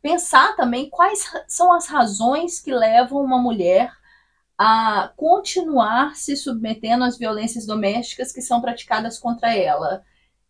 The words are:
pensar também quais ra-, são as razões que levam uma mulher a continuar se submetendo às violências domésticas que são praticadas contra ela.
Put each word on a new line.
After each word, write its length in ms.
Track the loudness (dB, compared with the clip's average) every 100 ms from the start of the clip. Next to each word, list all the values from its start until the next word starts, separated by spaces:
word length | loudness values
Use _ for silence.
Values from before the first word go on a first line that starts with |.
pensar 540 | -2 -2 4 4 4 2
também 340 | -2 -2 -6
quais 360 | 2 2 2 -8
ra-, 200 | -12 -12
são 240 | 2 4
as 160 | 4 2
razões 720 | 0 0 0 0 0 -4 -8
que 120 | -6
levam 520 | 0 4 4 4 -2
uma 180 | 0 0
mulher 500 | 0 0 2 2 2 -6 _ _ _ _ _ 0
a 540 | 4 4 2 0 -4 -2
continuar 1000 | 2 2 2 -4 0 2 2 2 0 -4
se 200 | -8 -6
submetendo 680 | -6 -6 -6 -6 0 0
às 140 | 0 -2
violências 480 | -6 -4 -6 -8 -6
domésticas 680 | -2 -2 -2 -6 -10 -10
que 100 | -10
são 200 | -2 -2
praticadas 560 | -2 -8 -4 -4 -4 -8
contra 380 | -6 -2 0 0
ela. 480 | 0 0 -2 -6 _ _ _ _ _